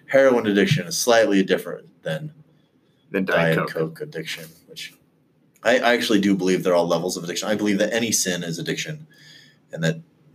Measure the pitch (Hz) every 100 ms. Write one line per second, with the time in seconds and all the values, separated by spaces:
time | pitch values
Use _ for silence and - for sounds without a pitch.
0 | - 135 135 120 110 101 98 - 87 85
1 | - 117 107 101 95 87 87 - - _
2 | - 78 76 - _ _ _ _ _ _
3 | _ 98 92 87 82 80 76 - 80 -
4 | 76 80 80 - 80 - _ 82 - _
5 | _ _ _ _ _ _ 104 123 117 120
6 | 117 107 98 98 92 90 90 87 85 85
7 | 90 90 85 85 98 104 104 101 104 113
8 | 113 107 - 87 87 82 80 - 82 78
9 | - _ - - - _ _ 82 82 82
10 | - _ _